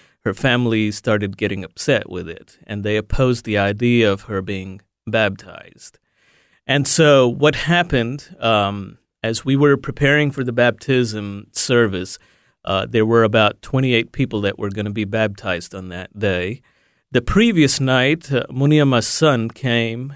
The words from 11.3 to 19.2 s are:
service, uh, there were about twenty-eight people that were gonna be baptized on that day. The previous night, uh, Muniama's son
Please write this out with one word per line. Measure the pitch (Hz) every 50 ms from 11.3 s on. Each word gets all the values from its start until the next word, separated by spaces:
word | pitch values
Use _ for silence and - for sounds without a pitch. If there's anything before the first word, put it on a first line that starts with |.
| 101 101 101 -
service, | - - - - 127 120 117 104 95 90 95 - - - _ _ _ _ _ _ _ _ -
uh, | - 95 95 104 113
there | 117 113 110
were | 110 117 117 113
about | 107 113 113 107 104 - _
twenty-eight | - - 135 131 135 127 120 113 113 -
people | - - 135 - 113 104
that | 101 98 -
were | - 107 101
gonna | 98 107 101 104
be | 101 113 104
baptized | 98 110 110 110 104 101 - - 98 90 85 85 - -
on | 95 92 92
that | 87 90 92 - -
day. | 104 107 101 92 90 90 95 120 - _ _ _ _ _ _ _ _ _ _
The | - 127
previous | - - - 196 233 233 202 165 147 131 - -
night, | 135 131 131 127 127 139 160 170 - - 139
uh, | 120 - -
Muniama's | 127 127 139 147 151 151 143 139 127 117 113
son | - - -